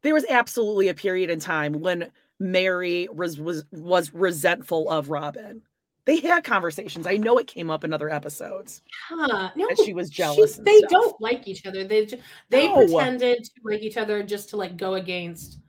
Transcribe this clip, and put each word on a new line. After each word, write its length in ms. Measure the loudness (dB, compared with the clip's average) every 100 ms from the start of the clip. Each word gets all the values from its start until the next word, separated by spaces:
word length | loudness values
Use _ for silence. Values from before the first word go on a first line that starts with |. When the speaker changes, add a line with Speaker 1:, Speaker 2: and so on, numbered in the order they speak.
Speaker 1:
There 120 | 2
was 100 | 2 2
absolutely 600 | 0 0 -2 0 2 0
a 60 |
period 360 | 0 -4 -2 -2
in 100 | -4
time 340 | -4 -2 -2 -2
when 300 | -2 -4 -6 _ _ _
Mary 720 | 0 0 2 0 -2 -4 -4
was, 260 | -6 -6 -6
was, 260 | -6 -8 -10
was 420 | -14 0 0 0
resentful 760 | -2 0 2 0 0 -2 -2 0
of 220 | -2 -2
Robin. 520 | -6 -6 -10 -16 -20 _ _ _ _ 0
They 140 | 2
had 220 | 2 0
conversations. 640 | 2 -2 -2 -6 -12 -8 -2
I 120 | 0
know 180 | 4 2
it 80 | 2
came 240 | -8 -6
up 140 | -4
in 80 | -4
other 160 | -4 -4
episodes 720 | -6 -8 -12 -12 -12 -14 -20 _ -20 -12
Speaker 2:
Huh. 420 | -4 -2 -2 -4
No, 140 | -4 -2
Speaker 1:
that 100 | 2
she 80 | 0
was 160 | 0 -8
Speaker 2:
she, 60 | -2
Speaker 1:
jealous 400 | 0 4 4 4
and 100 | 8
Speaker 2:
they 120 | 8
Speaker 1:
stuff. 120 | 10
Speaker 2:
don't 300 | 4 4 0
like 260 | -4 -4 -6
each 200 | -12 -10
other. 180 | -8
They 220 | 0 0 0
ju-, 120 | -8 -16 -20 _
they 200 | 4 6
Speaker 1:
No. 80 | 6
Speaker 2:
pretended 680 | 6 6 2 0 0 0
to 60 | -4 _
like 200 | -8 -6
each 160 | -4 -4
other 240 | -4 -4
just 260 | -4 -8 -6
to, 60 | -8
like, 220 | -8 -6
go 160 | -4
against 640 | -4 -4 -8 -8 -12 -18 -20